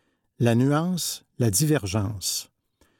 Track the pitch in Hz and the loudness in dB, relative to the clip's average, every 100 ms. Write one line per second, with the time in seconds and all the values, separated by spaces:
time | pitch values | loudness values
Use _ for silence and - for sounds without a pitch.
0 | _ _ _ - 120 117 135 147 170 175 | _ _ _ 0 2 4 4 2 0 -4
1 | - - - - 117 95 151 147 95 107 | -6 -8 -12 -2 0 2 2 0 0 -2
2 | 101 101 - - - _ _ _ _ | -2 -4 -6 -6 -10 _ _ _ _